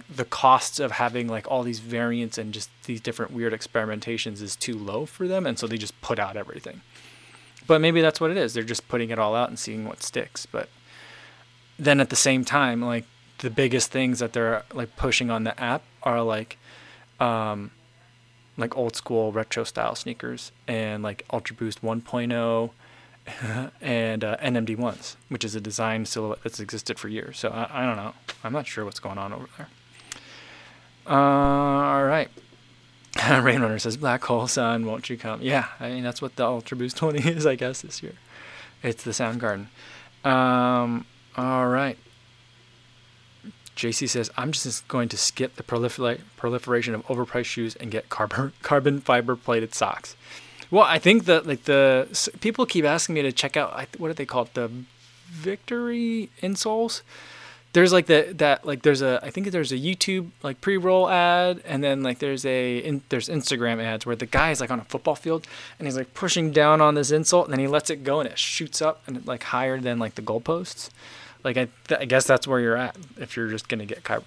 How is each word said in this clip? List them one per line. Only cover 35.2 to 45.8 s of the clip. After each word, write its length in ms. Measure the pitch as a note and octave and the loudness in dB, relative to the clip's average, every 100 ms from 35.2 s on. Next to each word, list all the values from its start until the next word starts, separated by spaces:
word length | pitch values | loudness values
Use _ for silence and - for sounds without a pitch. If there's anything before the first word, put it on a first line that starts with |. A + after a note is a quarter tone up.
| A2 A2 | -8 -6
Yeah, 260 | B2+ C#3 A#2+ - | 0 0 0 -6
I 120 | A#2+ | -8
mean, 120 | B2+ | -6
that's 180 | B2 A#2+ | -6 -6
what 140 | C3+ - | -8 -2
the 100 | A#2+ | 0
Ultra 300 | B2 - C3 | 0 -4 -6
Boost 220 | B2 - | -6 -2
twenty 220 | D#3+ D3 | -2 0
<laughs> 60 | C#3 | 0
is, 160 | E3 D3+ | 2 2
I 100 | B2+ | 2
guess, 260 | B2+ C3 | -2 -6
this 220 | - - | -12 -12
year. 120 | D#3+ - - - - - - - | -14 -16 -20 -20 -20 -20 -20 -8
It's 220 | B2 A2+ | -6 -6
the 80 | B2 | -4
Soundgarden. 560 | G#2+ A#2 A#2 A2 G2+ G#2 - - - - - C3+ | -4 -2 -2 -2 -4 -6 -18 -20 -20 -20 -6 2
Um, 760 | C3 B2+ B2+ B2 B2+ A#2+ A#2 - _ _ - | 4 4 4 4 2 2 -2 -6 _ _ -6
all 300 | B2+ B2+ B2+ | -2 2 2
right. 300 | B2+ C#3 A#2+ - - _ _ _ _ _ _ _ - - _ _ - - - - - | 2 0 -4 -14 -20 _ _ _ _ _ _ _ -20 -20 _ _ -20 -20 -18 -14 -6
J 180 | A#2 | -4
C 120 | A2+ B2+ | -2 -2
says, 240 | B2 A2 - | -2 -2 -4
"I'm 160 | A#2+ | -4
just 340 | - C3 - - | -4 -4 -6 -4
going 180 | C3+ A#2 | -2 -2
to 100 | G#2 | 0
skip 380 | - - B2+ - | -2 0 -4 -4
the 80 | |
prolifera-, 560 | - A#2+ | -4 -2